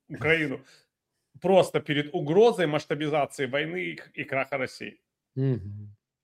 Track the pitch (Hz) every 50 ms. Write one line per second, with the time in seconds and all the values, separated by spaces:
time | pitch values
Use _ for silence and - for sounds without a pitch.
0 | _ - - - 123 151 160 165 156 143 127 - - - - - _ _ _ _
1 | _ _ _ _ _ _ - - - 180 196 185 165 - - 156 - - 147 143
2 | 147 147 - 180 156 143 160 190 220 240 208 175 175 151 151 151 - - 165 143
3 | 156 151 143 156 139 123 - - 143 123 120 143 156 156 170 185 180 170 160 -
4 | - - - - 143 - 135 135 131 - - 135 127 120 - - 117 113 - _
5 | _ _ _ _ _ _ - 131 131 139 127 107 92 101 104 104 104 107 104 _
6 | _ _ _ _